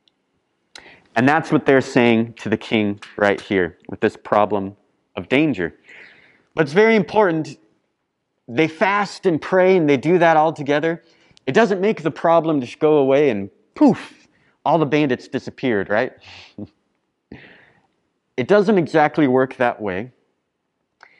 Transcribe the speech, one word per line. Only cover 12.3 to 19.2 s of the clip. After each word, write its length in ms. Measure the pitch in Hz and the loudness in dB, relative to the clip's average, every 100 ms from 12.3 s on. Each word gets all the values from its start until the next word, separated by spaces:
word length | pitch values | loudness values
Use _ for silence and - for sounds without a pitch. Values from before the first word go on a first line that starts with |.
| 165 160 147 | 2 2 -2
just 200 | 120 - | -4 -2
go 180 | 151 151 | 0 2
away 320 | 135 135 147 | 4 2 2
and 200 | 104 101 _ _ - | 0 -6 _ _ 2
poof, 520 | 294 160 - - _ _ _ _ 135 | 2 2 -4 -20 _ _ _ _ 0
all 120 | 165 | 0
the 80 | 147 | 0
bandits 440 | 151 147 123 - | 0 0 -2 -6
disappeared, 600 | 123 - - 131 101 92 | -10 -10 -8 -4 -2 -2
right? 220 | 104 127 - - - - - | -2 -4 -8 -20 -20 -20 -20
<laughs> 100 | 104 _ _ _ _ _ - - - - _ _ _ _ _ _ _ - | -20 _ _ _ _ _ -20 -20 -20 -20 _ _ _ _ _ _ _ -6
It 120 | 123 | 2
doesn't 280 | 208 196 196 | 2 4 2
exactly 500 | 143 156 151 160 | 2 2 0 2